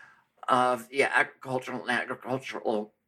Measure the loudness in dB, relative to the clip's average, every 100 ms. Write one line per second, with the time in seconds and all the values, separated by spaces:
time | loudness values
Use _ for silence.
0 | -20 _ _ _ 2 4 4 2 0 2
1 | 4 4 0 -4 -6 -4 -4 -6 -2 -2
2 | -2 -6 -4 -6 -6 -6 -2 -2 -2 _